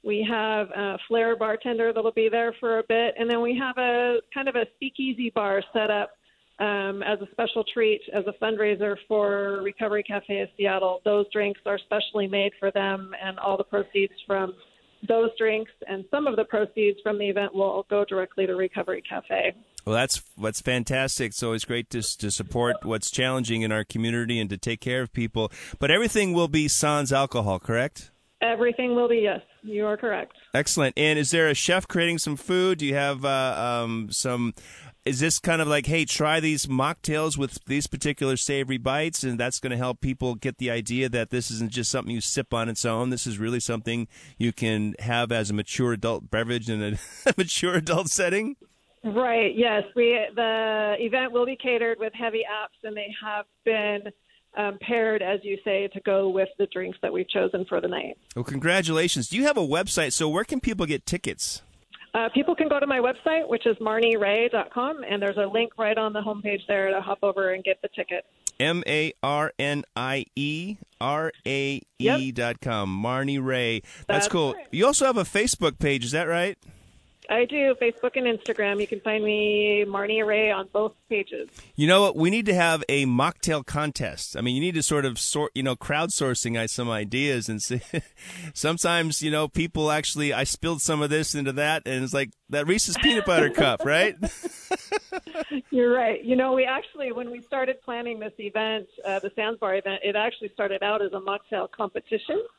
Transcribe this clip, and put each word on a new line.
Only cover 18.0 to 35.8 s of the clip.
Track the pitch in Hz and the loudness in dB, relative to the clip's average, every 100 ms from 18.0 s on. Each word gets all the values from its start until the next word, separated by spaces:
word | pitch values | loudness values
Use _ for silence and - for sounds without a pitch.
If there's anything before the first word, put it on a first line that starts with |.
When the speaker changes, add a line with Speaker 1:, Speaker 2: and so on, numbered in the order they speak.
| 196 | 2
Speaker 1:
directly | 190 185 - 190 | -2 -2 0 0
to | 180 | 0
Recovery | 190 - 180 180 - | -2 -2 -4 -6 -6
Cafe. | 196 - 190 - 196 - - - | -10 -4 0 0 -4 -20 -12 -2
Speaker 2:
Well, | 110 | 0
that's, | 135 - - - | 2 -2 -6 -6
that's | 110 107 | -6 -4
fantastic. | - 127 117 131 135 - 120 | -2 -2 0 -2 0 -2 -4
It's | - | -2
always | 120 113 - | -2 -2 -2
great | 120 117 | -4 -4
to, | 120 104 - | -4 -4 -4
to | 104 | -4
support | - 98 123 120 - - | -4 -4 0 0 0 -2
what's | 113 - | -2 -2
challenging | - 131 131 117 113 | -2 0 0 -2 -2
in | 110 | 0
our | 107 | -2
community | 104 110 113 117 117 117 | -2 -2 -2 0 -2 -2
and | 104 | -2
to | 98 | -4
take | - 113 | -4 -4
care | - 127 | -4 -4
of | 123 | -4
people. | - 113 110 107 - - - | -4 -2 -2 -4 -6 -16 -2
But | 143 | 2
everything | 175 233 220 190 | 4 4 2 2
will | 175 165 | 4 4
be | 156 151 | 2 2
sans | - 151 147 135 | 2 2 2 2
alcohol, | 135 139 123 101 92 | 2 2 0 0 -2
correct? | - 117 135 - - _ _ _ | 0 -2 -2 -6 -20 _ _ _
Speaker 1:
Everything | 226 226 240 240 247 240 | -2 2 0 0 0 2
will | 240 | 4
be, | 233 | 4
yes. | 208 - - _ | 2 -2 -8 _
You | 214 208 214 | -8 -4 -2
are | 208 | -2
correct. | 233 208 - - - | -4 -4 -8 -16 -4
Speaker 2:
Excellent. | 131 151 - 135 123 | -2 0 2 2 4
And | 151 151 | 2 4
is | 143 | 2
there | 165 160 | 4 4
a | |
chef | 139 - 185 - | 2 2 2 2
creating | 175 170 170 | 0 2 0
some | - 143 | -2 -4
food? | - 180 185 175 | 0 2 2 2
Do | 143 | 0
you | 139 | 0
have, | 143 135 139 | 0 -2 0
uh, | 135 131 - 120 120 | 0 0 0 -2 -2
um, | 117 113 107 | -2 -4 -4
some, | 98 131 123 120 - - - - _ - | -4 -2 -2 -2 -4 -18 -20 -20 _ -4
is | 127 | 0
this | 160 - | 2 2
kind | - 165 | 2 2
of | 151 | 2
like, | 147 | 0